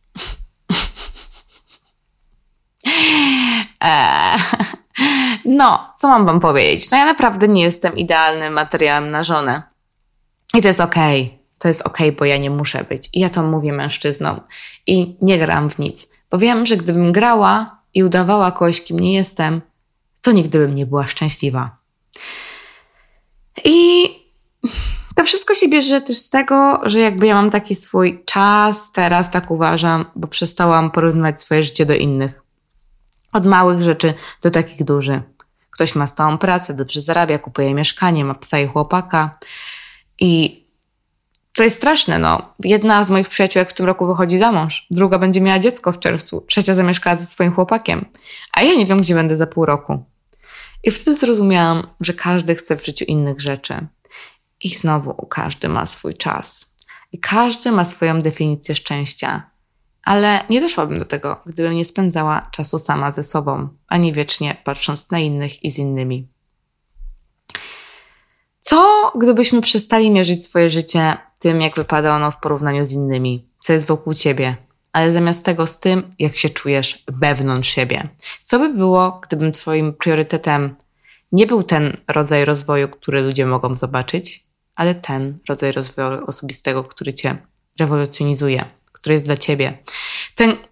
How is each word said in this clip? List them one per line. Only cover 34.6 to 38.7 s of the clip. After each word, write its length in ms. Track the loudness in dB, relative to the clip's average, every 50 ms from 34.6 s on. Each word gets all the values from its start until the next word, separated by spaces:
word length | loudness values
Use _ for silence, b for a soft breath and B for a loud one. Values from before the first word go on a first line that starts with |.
| 0 -2 -4 -4 -2
dużych. 380 | 0 0 0 0 -2 -4 -4 -6 -10 _ _ _ _ _ _ _ _
Ktoś 240 | -6 -4 -2 -2 0
ma 120 | -2 -2
stałą 320 | -2 -2 -2 0 0 0 0
pracę, 360 | 0 0 0 0 -2 -6 -8
dobrze 260 | -8 -8 -6 -6 -6
zarabia, 380 | -4 -2 0 0 0 0 0 -2
kupuje 360 | -4 -6 -4 -2 0 0 0
mieszkanie, 500 | 0 -2 -2 -2 0 0 2 2 2 0
ma 100 | -2 -4
psa 240 | -6 -6 -4 -2 -2
i 80 | 0
chłopaka. 720 | 0